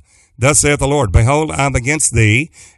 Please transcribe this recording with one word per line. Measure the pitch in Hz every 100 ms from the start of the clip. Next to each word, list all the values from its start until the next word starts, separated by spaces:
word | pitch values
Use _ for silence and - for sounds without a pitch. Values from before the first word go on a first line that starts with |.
| _ _ _ -
Thus | 131 151
saith | 147 147
the | 139
Lord, | 147 110
Behold, | 104 113 147 156
I | 151 139
am | 127
against | 120 156 - 117
thee, | 110 113 160 - -